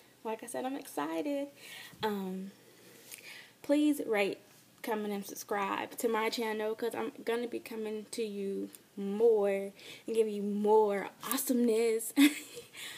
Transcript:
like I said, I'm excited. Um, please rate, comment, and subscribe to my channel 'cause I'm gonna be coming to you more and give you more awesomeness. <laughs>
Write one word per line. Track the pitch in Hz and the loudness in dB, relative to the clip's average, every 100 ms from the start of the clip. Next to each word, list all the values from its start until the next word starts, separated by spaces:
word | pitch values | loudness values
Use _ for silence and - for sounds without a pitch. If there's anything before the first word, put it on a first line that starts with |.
| - - | -20 -12
like | 226 220 | -8 -8
I | 233 | -6
said, | 254 | -6
I'm | 254 277 | -4 -6
excited. | - - 302 330 302 277 285 - - - - - | -8 -6 -2 -2 -2 -2 -4 -10 -16 -16 -16 -6
Um, | 214 202 190 190 190 - - - - - - - - - - _ | -4 -2 -4 -6 -10 -14 -20 -20 -20 -20 -18 -18 -16 -18 -20 _
please | - 294 302 285 - | 0 4 4 2 0
rate, | 208 196 - - - - - | 0 0 -2 -12 -20 -20 -10
comment, | - 214 208 | -4 -2 -2
and | 202 196 | -4 -6
subscribe | - - 208 196 202 - - | -12 -4 -2 -2 -4 -4 -2
to | 240 | 0
my | 220 220 | 2 0
channel | 247 220 214 214 | 0 -2 -2 -2
'cause | 220 233 | -2 -4
I'm | 226 220 - | -2 -6 -4
gonna | 233 233 233 | -2 -2 -2
be | - | -6
coming | - 220 214 214 208 | -8 -8 -6 -6 -6
to | - | -6
you | 214 202 196 196 202 - - - | -4 -4 -4 -4 -6 -12 -14 -6
more | 196 208 233 214 202 196 196 - - - - | -2 4 6 6 4 2 -2 -10 -18 -12 0
and | |
give | 226 220 | 2 2
you | 208 | 0
more | 202 208 208 220 214 196 - - - | 0 2 6 6 6 2 -4 -8 -4
awesomeness. | 262 - 240 240 220 233 220 - 277 | -2 2 4 4 4 2 0 0 6
<laughs> | 285 - - 466 - - - | 6 6 -8 -16 -16 -14 -14